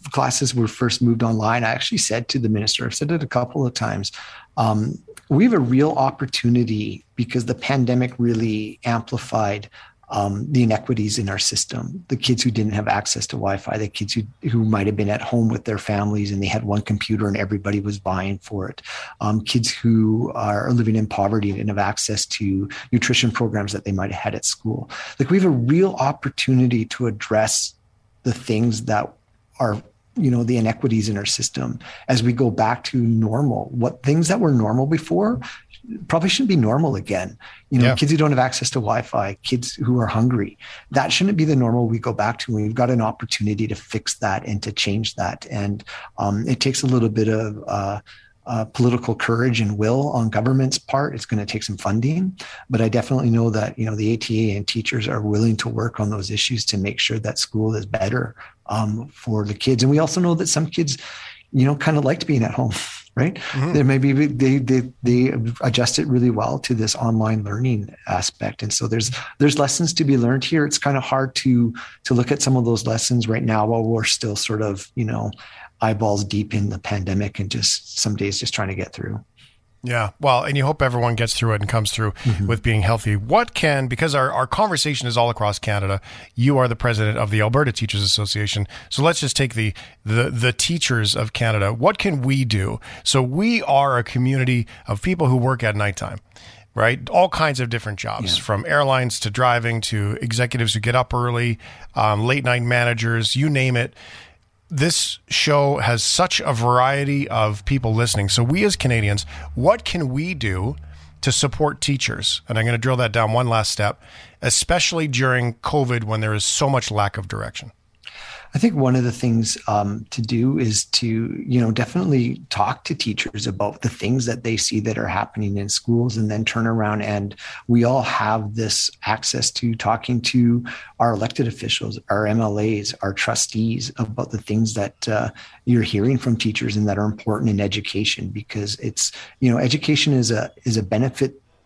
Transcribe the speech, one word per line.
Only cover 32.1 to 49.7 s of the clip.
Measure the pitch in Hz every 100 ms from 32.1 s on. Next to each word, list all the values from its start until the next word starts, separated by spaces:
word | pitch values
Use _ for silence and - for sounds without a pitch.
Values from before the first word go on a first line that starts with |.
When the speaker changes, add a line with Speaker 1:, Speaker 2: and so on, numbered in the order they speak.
| 123
Speaker 1:
we | 120
go | 120 123
back | 107 110 -
to | - 127
normal. | 117 113 110 117 143 - -
What | 123 117 -
things | 135 156 160
that | 214
were | 170
normal | 127 107 120 139
before | 160 - 170 208 240 - - - - 240 320 -
probably | 165 180
shouldn't | - 254
be | 175
normal | 110 127 160
again. | 101 - 95 92 110 - - -
You | 127
know, | 123
Speaker 2:
Yeah. |
Speaker 1:
kids | 123 143
who | 156
don't | 151
have | 131
access | 127 - 131
to | 135
Wi-Fi, | 104 113 - 120 101 98
kids | - 123 123
who | - 113 123
are | 107
hungry, | 110 123 123 101 - - - -
that | 139 131
shouldn't | - 190 190
be |
the | 156 139
normal | 117 120 117
we | 113
go | 120
back | 101 104 120
to. | -
We've | 107 104
got | 117 123
an | 123
opportunity | 110 110 113 - 104 104 110
to |
fix | 104 - 107 - -
that | 104 98 -
and | 101
to | 107
change | 101 - 101 110
that. | - 90 - -
And, | 104 101 101 - - - -
um, | 101 101 123
it | 127
takes | 135 127
a | 131
little | 127 113
bit | 107 110
of, | 110 110 104 -
uh, | 101 98 101 - - - _ -
uh, | 113 107
political | - 123 123 123
courage | 110 - 117 127 113
and | 104